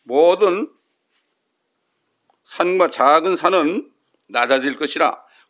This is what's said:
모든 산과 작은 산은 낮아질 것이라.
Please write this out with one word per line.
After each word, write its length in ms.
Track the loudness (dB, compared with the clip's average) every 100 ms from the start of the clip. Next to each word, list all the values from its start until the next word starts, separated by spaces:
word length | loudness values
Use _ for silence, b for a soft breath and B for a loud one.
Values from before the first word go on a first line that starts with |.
모든 640 | -4 2 4 4 0 0 -8 _ _ _ _ _ _ _ _ _ _ _ _ _ _ _ _ _
산과 460 | -14 -4 -2 0 -2
작은 480 | 2 2 2 2 -2
산은 540 | 0 0 -2 -4 -10 _ _ _ _
낮아질 480 | -4 0 0 -2 -6
것이라. 460 | -6 -2 -2 -4 b b